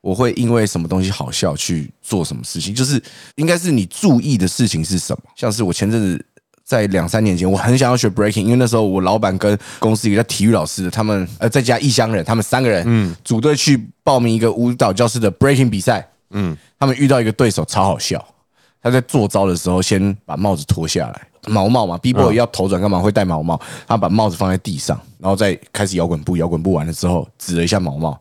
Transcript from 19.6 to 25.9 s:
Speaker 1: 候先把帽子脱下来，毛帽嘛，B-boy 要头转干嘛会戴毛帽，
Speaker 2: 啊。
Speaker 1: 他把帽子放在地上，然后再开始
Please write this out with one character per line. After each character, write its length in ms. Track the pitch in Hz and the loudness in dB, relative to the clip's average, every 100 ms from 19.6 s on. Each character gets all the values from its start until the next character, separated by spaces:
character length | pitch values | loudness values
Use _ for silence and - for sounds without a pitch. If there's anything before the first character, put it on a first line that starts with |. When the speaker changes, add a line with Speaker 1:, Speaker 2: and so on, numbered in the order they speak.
| 90 | 0
Speaker 1:
候 100 | 92 | 0
先 380 | 92 98 98 98 - | 2 0 0 -2 -8
把 100 | 76 | -4
帽 200 | 101 87 | -2 -2
子 100 | 71 | -2
脱 220 | - 80 | -2 -2
下 180 | 92 65 | -4 -4
来， 140 | - - _ - | -10 -20 _ -2
毛 200 | 104 98 | 0 2
帽 180 | 123 101 | 2 0
嘛， 120 | 85 | -2
B-boy 360 | 123 123 101 | 0 2 4
要 120 | 110 117 | 4 0
头 200 | - 95 | 0 0
转 140 | 92 | 0
干 80 | 101 | 2
嘛 80 | 92 | 2
会 120 | 98 | 2
戴 140 | 104 95 | 2 0
毛 180 | 80 | -2
帽， 120 | 82 80 | -2 -4
Speaker 2:
啊。 60 | - - - | -6 -18 -2
Speaker 1:
他 80 | 117 | 0
把 100 | 92 | 2
帽 220 | 104 107 | 2 0
子 60 | 85 | 0
放 140 | 95 | -2
在 80 | 92 | -2
地 200 | - 76 | -4 -8
上， 220 | - 85 - - | -4 -6 -6 -6
然 100 | 92 | -2
后 60 | 98 | 0
再 240 | 101 85 - | 0 -2 -8
开 120 | - | -4
始 120 | 101 | -2